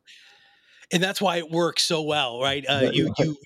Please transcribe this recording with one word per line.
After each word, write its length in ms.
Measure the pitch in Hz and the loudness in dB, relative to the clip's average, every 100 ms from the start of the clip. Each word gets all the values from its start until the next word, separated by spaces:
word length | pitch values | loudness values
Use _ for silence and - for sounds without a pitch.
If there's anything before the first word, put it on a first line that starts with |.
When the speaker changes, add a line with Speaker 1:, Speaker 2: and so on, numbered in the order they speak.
| _ - - _ _ _ _ _ - | _ -20 -20 _ _ _ _ _ -4
Speaker 1:
And 100 | 175 | -2
that's 180 | 190 202 | -2 0
why 160 | 190 170 | 0 0
it 140 | 160 | -2
works 340 | 165 170 - | 0 0 0
so 180 | - 160 | 0 0
well, 380 | 151 151 131 120 | 0 0 -2 -2
right? 240 | 135 139 135 | -2 -2 0
Uh, 120 | 139 | 2
Speaker 2:
Yeah, 80 | 127 | 2
Speaker 1:
you, 240 | 139 135 - | 2 0 0
Speaker 2:
yeah. 60 | |
Speaker 1:
you, 120 | 160 147 | -2 -2